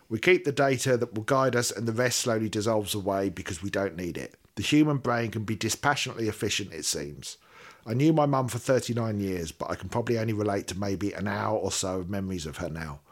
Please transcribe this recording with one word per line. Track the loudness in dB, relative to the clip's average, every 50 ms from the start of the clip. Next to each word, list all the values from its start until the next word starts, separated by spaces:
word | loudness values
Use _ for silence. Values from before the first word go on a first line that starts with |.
| _ -6
We | -4 2
keep | 4 6 4 4 4
the | 0
data | 2 2 4 4 4 2 2 2 2 2
that | 2 0 -4
will | -4 0
guide | 2 4 4 4 4 4
us, | 2 2 0
and | -2 -2 -2 -2
the |
rest | 0 2 2 2 2 0
slowly | 0 2 2 2 0 0
dissolves | 0 0 2 2 2 2 0 0 -2
away | -2 0 0 2 2 2 0
because | -2 -4 -6 -6 -6 -6
we | -6 -4
don't | -2 0 -2 -2 -2
need | -4 -6 -6 -6 -6
it. | -8 -10 -12 -18 _ _ -6
The | -4
human | 0 4 6 6 6 6 4 0
brain | 2 0 0 2 0 -2
can | -2 -4 -2
be | -2 -2
dispassionately | -2 -2 -2 -2 0 2 2 2 2 -2 -4 -4 -2 -2 -2
efficient, | -2 -2 -2 -2 -2 -2 -4 -6 -8
it | -6 -4
seems. | -4 -2 -2 -4 -8 -10 -12 -12 -14 -14 -16 _ -20 -20 -20 -20 -20 -20 -14 -6
I | -4 0
knew | 4 4 6
my | 6 6 4
mum | 4 4 2 0 -2
for | -4 -4
thirty-nine | 0 2 2 2 2 0 -2 0 0 0 0 -2
years, | -2 -2 -2 -2 -4 -6
but | -6 -6 -6 -4
I | -4
can | -6 -6 -4
probably | -4 -2 0 0 0 0
only | 0 0 0
relate | 0 0 0 0 -2 -2
to | -4 -6 -4
maybe | -2 -2 -2 0 -2 -2 -2
an | -2 -4
hour | -4 -2 -2 -2 0 0
or | 0 -2 -2
so | -2 -2 -2 -2 -2 -2
of | -4 -4
memories | -4 -4 -2 -4 -4 -4 -6
of | -8 -8 -6
her | -6 -6
now. | -6 -6 -8 -8 -10 -12 _ _